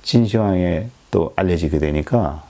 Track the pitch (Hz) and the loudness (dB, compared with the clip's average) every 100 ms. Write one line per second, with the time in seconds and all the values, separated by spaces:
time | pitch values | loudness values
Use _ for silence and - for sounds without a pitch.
0 | - 120 113 110 104 92 90 80 113 - | 2 2 2 2 2 2 0 -2 -4 -14
1 | _ - 82 - 92 85 82 78 76 76 | _ -2 0 -2 0 0 0 0 0 -2
2 | 73 120 82 76 - | 0 0 0 -6 -14